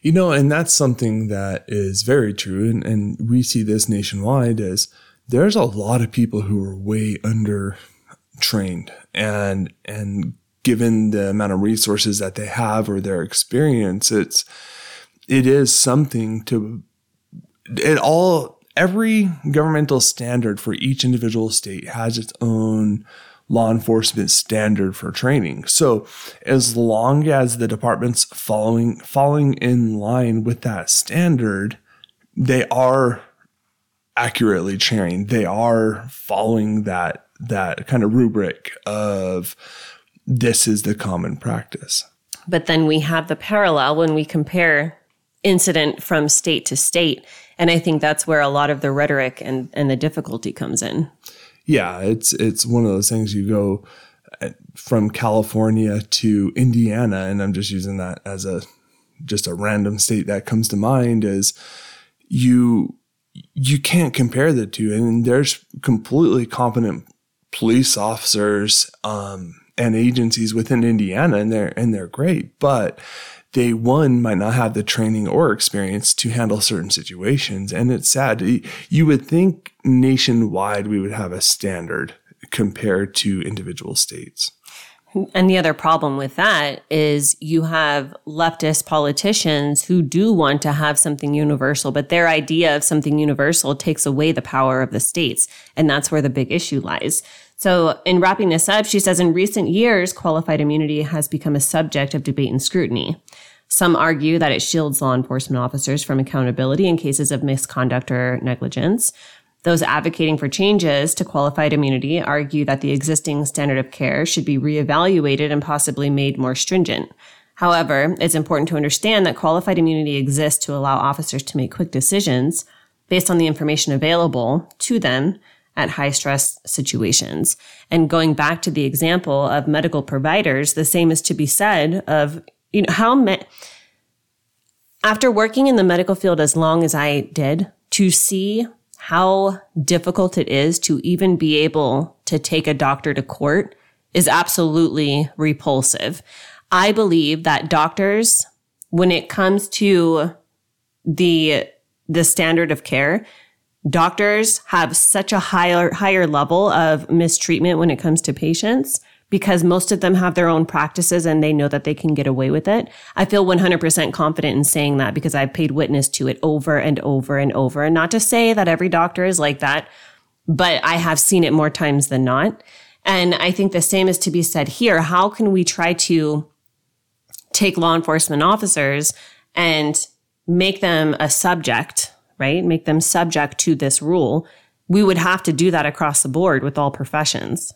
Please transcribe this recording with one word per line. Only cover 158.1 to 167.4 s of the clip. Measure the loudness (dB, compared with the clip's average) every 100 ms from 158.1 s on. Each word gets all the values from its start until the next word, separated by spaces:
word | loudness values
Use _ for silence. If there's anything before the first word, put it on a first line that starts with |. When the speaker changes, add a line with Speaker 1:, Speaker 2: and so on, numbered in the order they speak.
| 0
Speaker 2:
to | -2
patients | -2 -2 0 0 0 -2 -8 _ _ _
because | -2 2 2
most | 4 2 0
of | 0
them | 2 2
have | 2
their | 2 2
own | 2 0
practices | -2 -2 -2 0 0 2
and | 2
they | 2
know | 2 0
that | -2
they | -4
can | -4 -2 0
get | 0
away | 0 0
with | 0 0
it. | 0 -2 -14 -10 -4
I | 2
feel | 2 4
one | 4
hundred | 2 2
percent | 0 0 -2
confident | 0 -2 0 0 0
in |
saying | 0 0 0 0
that | 0
because | -2 -2 -2
I've | -2
paid | -2 -2
witness | 0 0 0 -2
to | -2 -4
it | -2
over | -2 0 0 0
and | 0 -2
over | 0 -2 0
and | 0